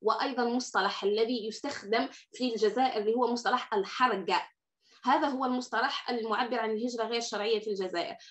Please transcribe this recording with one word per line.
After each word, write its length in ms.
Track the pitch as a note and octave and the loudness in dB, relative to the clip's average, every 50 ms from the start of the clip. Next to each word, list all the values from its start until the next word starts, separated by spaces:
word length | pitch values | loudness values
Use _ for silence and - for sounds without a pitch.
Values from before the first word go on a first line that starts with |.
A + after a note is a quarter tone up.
وأيضًا 420 | - G#3+ A3+ - C#4 C#4 B3+ B3 A#3 | 0 0 2 2 0 -2 0 0 2
مصطلح 600 | A#3+ A#3+ B3+ B3 - - G3+ F#3+ G3+ - - G3 | 2 2 0 0 0 0 2 2 2 0 0 0
الذي 440 | G3 G#3 A3 A3+ A3+ B3+ A#3 G3+ A3 | 2 2 2 2 2 0 -2 -2 -6
يستخدم 640 | G#3 - - C#4+ C#4+ - G#3 G3 A3 A#3+ C4+ C4+ - - - _ - | -6 -6 -6 -6 -6 -6 -4 0 2 2 0 0 -6 -14 -20 _ -8
في 200 | - B3+ B3 A3+ | -4 -2 -2 0
الجزائر 480 | G#3 G#3+ G#3 G#3 B3 C4 B3+ - G#3+ | 2 2 2 4 4 2 2 2 0
اللي 140 | G3+ G#3+ A3+ | 0 2 2
هو 160 | B3+ B3 A#3 | 2 2 2
مصطلح 420 | A#3+ A#3+ - G3+ B3 B3 - - A3 | 2 0 0 0 0 0 0 0 0
الحرقة. 720 | G#3 G3 - - - B3 B3 G#3 F#3+ F3+ G3 F3+ E3+ - - _ _ _ _ _ _ _ _ _ - - | 0 0 -2 0 2 2 2 2 0 0 0 0 0 0 -4 _ _ _ _ _ _ _ _ _ -4 0
هذا 240 | B3+ C#4 D#4 D#4 C#4+ | 2 4 4 4 2
هو 180 | C4 C4 C4 | 0 0 0
المصطلح 640 | B3+ B3+ B3 B3 - - A3 A#3+ C#4+ - - - - | 0 0 -2 -2 -2 -2 0 0 0 -2 -4 -4 -4
المعبر 500 | B3 A#3 A3 A3+ G#3 G#3+ B3+ A3+ B3 A3+ | -4 -2 -2 -2 0 0 0 0 0 -2
عن 120 | A3 G#3+ | -2 -2
الهجرة 320 | A3 G#3+ A#3+ B3 A#3+ A#3 A3 | -2 -2 -2 -2 -2 -2 -2
غير 140 | G#3+ A#3 A#3 | -2 -2 -2
الشرعية 420 | A#3 - A3 G3+ G#3 A3+ A3+ G#3 | -2 -2 -4 -2 0 0 0 0
في 100 | G#3+ A3 | 0 -2
الجزائر. 460 | G3+ F#3+ F#3+ F#3 F3+ E3+ E3+ - - - - - | -2 -2 -2 -2 -2 -2 -4 -4 -6 -12 -16 -14